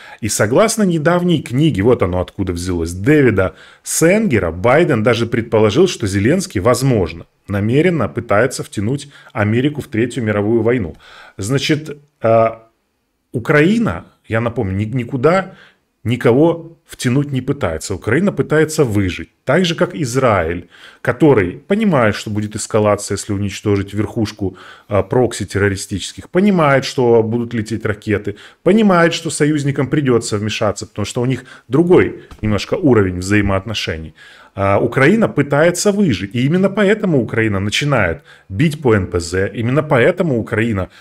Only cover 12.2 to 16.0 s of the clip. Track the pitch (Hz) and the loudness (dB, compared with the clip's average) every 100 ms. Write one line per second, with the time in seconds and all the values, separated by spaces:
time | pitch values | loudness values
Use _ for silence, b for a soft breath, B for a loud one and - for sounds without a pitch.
12.2 | 113 113 110 - _ _ _ _ _ _ | 2 4 2 -2 _ _ _ _ _ _
13.2 | _ 127 - 151 165 226 190 85 - _ | _ -8 0 2 4 2 -2 -4 -12 _
14.2 | _ 110 117 123 98 95 107 131 117 135 | _ -4 -2 -2 -2 -2 -2 -4 -6 0
15.2 | 143 190 185 B B B _ _ | 2 2 -2 B B B _ _